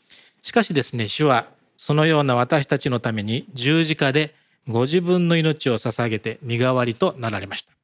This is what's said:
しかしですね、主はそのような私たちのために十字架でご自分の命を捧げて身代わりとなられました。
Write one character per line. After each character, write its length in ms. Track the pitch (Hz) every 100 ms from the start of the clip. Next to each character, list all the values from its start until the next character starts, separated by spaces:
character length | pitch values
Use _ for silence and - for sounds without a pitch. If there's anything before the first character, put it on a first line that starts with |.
| - - - _
し 80 | -
か 120 | 240
し 100 | 208
で 100 | 143
す 140 | - 120
ね、 120 | 104
主 160 | -
は 220 | 151 120 - _ _ -
そ 160 | -
の 140 | 151 156
よ 140 | 151
う 40 |
な 100 | 139
私 320 | 120 120 160 139
た 120 | 143
ち 100 | 143
の 120 | 120
た 120 | 120
め 100 | 110
に 240 | 104 123 -
十 320 | 127 131 160
字 120 | 156 156
架 160 | 139
で 220 | 143 151 _ _ _ -
ご 120 | 113
自 200 | 135 180
分 280 | 175 180 170
の 80 | 165
命 340 | 160 151 135
を 80 | 113
捧 300 | 120 120 120
げ 100 | 110
て 200 | 110 -
身 160 | 123 117
代 160 | 127
わ 100 | 127
り 120 | 120 110
と 180 | 185 131
な 120 | 113
ら 80 | 101
れ 80 | 95
ま 80 |
し 80 | -
た。 100 | - _